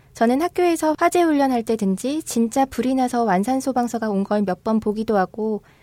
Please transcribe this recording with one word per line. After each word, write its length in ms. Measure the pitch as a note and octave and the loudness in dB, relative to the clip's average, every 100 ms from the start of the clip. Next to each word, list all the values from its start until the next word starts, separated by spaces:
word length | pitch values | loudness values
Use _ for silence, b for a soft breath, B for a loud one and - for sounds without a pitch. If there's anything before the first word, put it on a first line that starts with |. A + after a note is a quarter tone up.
| b | b
저는 280 | - A#3 C4 | 0 2 2
학교에서 540 | F4 - F4 E4 D#4 D4+ | 0 0 0 2 0 2
화재 240 | F4 F4 | 2 4
훈련할 420 | E4 D4 C4+ A#3+ | 2 2 2 0
때든지 600 | A3+ A3 G3 F#3+ B3+ D#4 | -2 -2 0 -2 -2 -4
진짜 420 | - A#3 A3+ C4+ C4+ | -4 -2 0 0 0
불이 300 | - B3+ C4 | 0 -2 0
나서 280 | B3+ A#3+ | 0 0
완산 360 | A3+ F3+ G#3+ C4 | 2 2 2 -2
소방서가 500 | C4 B3 A#3+ A#3 A3 | 0 -2 -2 -2 -2
온 140 | G3 | -2
걸 200 | G3 G#3 F#3+ | 0 0 0
몇 180 | F3+ | -2
번 160 | A3 A3 | 0 0
보기도 380 | G#3+ G#3 A3 G#3 | 0 -4 0 0
하고 440 | F#3 - A3 G#3 b b | 0 -2 -4 -4 b b